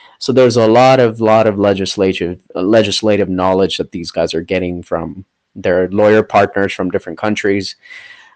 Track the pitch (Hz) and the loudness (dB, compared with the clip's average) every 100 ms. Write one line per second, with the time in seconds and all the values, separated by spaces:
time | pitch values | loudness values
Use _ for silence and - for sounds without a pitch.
0 | _ _ - 123 127 117 110 117 127 131 | _ _ -2 2 2 4 4 4 4 4
1 | 120 110 110 110 110 101 101 95 95 - | 2 0 2 4 2 2 0 0 -4 -2
2 | 95 92 87 90 _ - 92 113 104 - | -2 -2 -6 -8 _ -6 2 2 2 -2
3 | 110 104 95 92 92 95 95 - - 90 | 0 0 -2 -2 0 0 0 -4 -10 -10
4 | 82 - 82 82 85 92 90 87 85 85 | -8 -4 -4 -4 -4 -4 -4 -8 -8 -8
5 | 82 92 101 _ _ - 98 90 92 98 | -8 -12 -20 _ _ -8 -2 0 0 2
6 | 107 107 107 107 101 101 98 - 90 98 | 4 4 2 0 0 0 -4 -4 -4 -4
7 | - 80 110 104 101 101 95 - _ - | -6 -8 -6 -4 -2 -2 -4 -12 _ -20
8 | - - _ | -20 -20 _